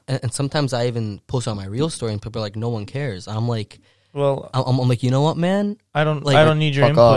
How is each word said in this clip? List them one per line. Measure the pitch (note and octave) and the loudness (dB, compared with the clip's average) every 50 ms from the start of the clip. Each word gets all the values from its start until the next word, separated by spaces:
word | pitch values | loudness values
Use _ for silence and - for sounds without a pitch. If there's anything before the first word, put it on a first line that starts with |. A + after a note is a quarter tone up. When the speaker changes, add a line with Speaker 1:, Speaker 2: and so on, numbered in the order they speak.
| _ | _
Speaker 1:
and, | - C3 B2+ - | -6 -6 -4 -4
and | A#2 - | -6 -4
sometimes | - C#3 C#3 - D#3 C#3+ B2+ B2+ | -4 -4 -2 -2 -2 -2 0 -2
I | A#2+ A#2+ B2 | -2 -2 -2
even | A#2 A#2+ A2 G#2 G2+ - - | -2 -4 -6 -6 -8 -10 -10
post | - - B2+ A2+ A#2+ | -6 -6 -4 -4 -4
on | G#2+ | -6
my | G#2 G2 | -6 -8
real | G2 G#2 B2 D3+ E3 | -8 -6 -4 -4 -4
story | - - A#2+ A2+ G#2+ | -4 -6 -6 -6 -6
and | G#2 | -6
people | - A2+ A2+ A#2 G#2+ | -8 -8 -8 -8 -8
are | |
like, | G2+ G2+ | -8 -8
"No | A2 A2+ A#2+ | -6 -6 -6
one | A#2+ G#2+ G2+ | -6 -6 -8
cares." | G2 - C3+ D3 C3 G2 F2+ - | -8 -8 -8 -6 -6 -8 -10 -10
I'm | G2 G#2+ A2 A#2 A#2+ | -8 -4 -4 -2 -2
like, | A#2 A2 G2+ - - - _ _ _ _ _ _ - | -2 -4 -6 -8 -12 -20 _ _ _ _ _ _ -4
Speaker 2:
Well, | C#3+ C#3+ C#3 C#3 - - - - | -2 0 0 0 -2 -4 -4 -4
Speaker 1:
I'm, | B2+ B2+ B2+ B2+ C3 | -2 0 0 0 2
I'm | B2+ B2 | 2 2
like, | B2 - - | 0 2 0
"You | B2 | 0
know | B2+ C3+ D3 | 2 2 2
what, | D#3+ D#3 D#3 | 2 2 0
man?" | E3+ F3+ F#3+ G3+ G#3 G3+ G#3+ - _ _ _ | 0 0 0 0 0 -2 -4 -8 _ _ _
Speaker 2:
I | D3 D#3 | -2 0
don't, | D#3 D3+ C#3+ C#3 | 0 0 -2 0
Speaker 1:
Like, | C#3+ C#3 | 4 4
Speaker 2:
I | D3 D#3 | 6 6
don't | D#3 D#3 D3+ | 6 4 4
need | D#3 D3+ C#3 | 2 0 2
your | C#3+ C3 A#2 | 2 2 4
Speaker 3:
Fuck | - A#2 | 6 6
off. | A#2+ A#2 A2 | 8 8 6